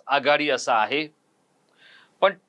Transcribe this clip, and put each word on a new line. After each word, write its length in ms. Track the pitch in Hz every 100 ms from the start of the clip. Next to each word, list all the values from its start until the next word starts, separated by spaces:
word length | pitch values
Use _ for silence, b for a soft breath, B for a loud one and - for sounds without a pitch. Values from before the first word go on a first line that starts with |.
| -
आघाडी 420 | 139 135 147 147
असा 260 | 127 - 117
आहे, 320 | 107 139 151 _ _ _ _ _ _ b b b b _
पण 120 | 190 190